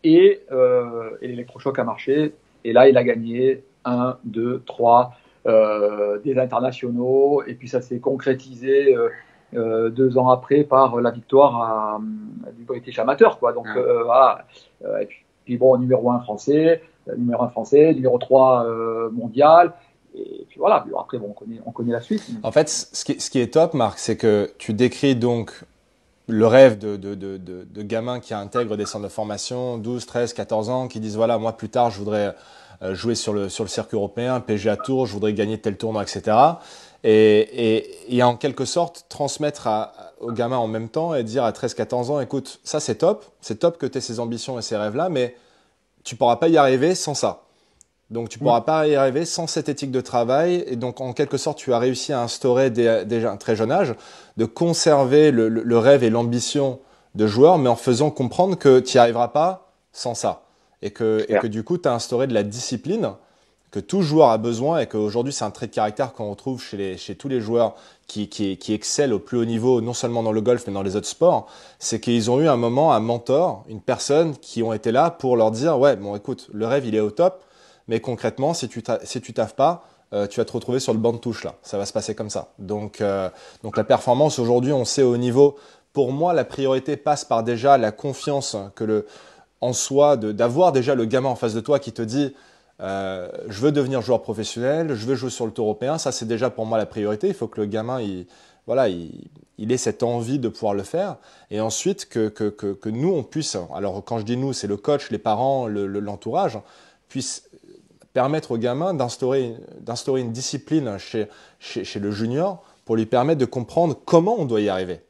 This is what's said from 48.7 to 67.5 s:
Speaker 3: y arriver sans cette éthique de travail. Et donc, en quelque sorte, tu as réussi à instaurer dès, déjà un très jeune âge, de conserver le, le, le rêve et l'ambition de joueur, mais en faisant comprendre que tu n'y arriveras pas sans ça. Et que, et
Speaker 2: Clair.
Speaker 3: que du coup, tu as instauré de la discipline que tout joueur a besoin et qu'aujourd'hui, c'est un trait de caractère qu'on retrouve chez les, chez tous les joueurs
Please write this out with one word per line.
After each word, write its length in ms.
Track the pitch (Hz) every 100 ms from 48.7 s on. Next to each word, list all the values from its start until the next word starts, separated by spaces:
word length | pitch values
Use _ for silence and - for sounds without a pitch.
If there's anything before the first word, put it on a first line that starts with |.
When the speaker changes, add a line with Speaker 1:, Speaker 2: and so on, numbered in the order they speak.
| 156 151
Speaker 3:
y 60 |
arriver 300 | 143 135 131
sans 220 | 127 - 165
cette 240 | - 151
éthique 200 | 135 139
de 120 | 127
travail. 600 | 123 123 120 135 170 180 -
Et 100 | 123
donc, 240 | 123 -
en 140 | 131
quelque 240 | 120 143 135
sorte, 180 | - 143
tu 160 | -
as 60 | 117
réussi 340 | 127 127 -
à 80 | 139
instaurer 480 | 117 - 131 123 135
dès, 380 | 117 117 113 98
déjà 260 | 117 113
un 60 | 101
très 180 | - 107
jeune 160 | 113
âge, 220 | 165 170 113 - - - -
de 80 |
conserver 840 | 113 - 170 165 - 147 131 143 151
le, 180 | 123 110
le, 140 | 113
le 160 | 113 117
rêve 260 | 117 143
et 60 | 120
l'ambition 680 | 117 117 120 - 147 139 123 _ _ _
de 120 | 95 107
joueur, 300 | 104 147 180
mais 140 | 127
en 40 | 117
faisant 340 | - 120 151
comprendre 480 | 147 127 - 185 180
que 220 | 143 131
tu 180 | 127 131
n'y 20 |
arriveras 280 | 120 117 120
pas 440 | 147 170 185 _ _ _
sans 220 | - 127
ça. 280 | 113 110 87 _ _ _ _
Et 80 | 101
que, 320 | - 110 110
et 40 | 107
Speaker 2:
Clair. 140 | 104
Speaker 3:
que 40 | 113
du 180 | 107
coup, 140 | 107 175
tu 100 | 156
as 60 |
instauré 320 | 120 - 120 135
de 80 |
la 80 | 113
discipline 720 | 104 110 - 120 - 214 143 95 _ _ _ _ _
que 100 | 101
tout 220 | 95 190
joueur 260 | 170 151 139
a 80 | 110
besoin 440 | 117 117 135 165
et 60 | 117
qu'aujourd'hui, 460 | 107 107 110 127
c'est 140 | 139 107
un 40 |
trait 160 | - 113
de 60 |
caractère 400 | - 107 107 131
qu'on 160 | - 107
retrouve 320 | 98 - 127
chez 160 | - 104
les, 220 | 98 92
chez 160 | -
tous 140 | 98 139
les 120 | 127
joueurs 360 | 107